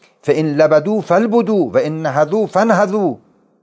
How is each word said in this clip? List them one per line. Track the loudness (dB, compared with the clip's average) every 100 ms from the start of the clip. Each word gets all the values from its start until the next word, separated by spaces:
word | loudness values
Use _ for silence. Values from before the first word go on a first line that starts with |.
| _ _
فان | -2 0 0
لَبَدُوا | 0 2 2 2 -2
فَالْبُدُوا | 0 0 2 0 0 0 0
وان | 0 -2 -4
نهضوا | -4 -2 0 0 -2
فانهضوا | 0 2 2 0 0 -2 -4 _ _ _ _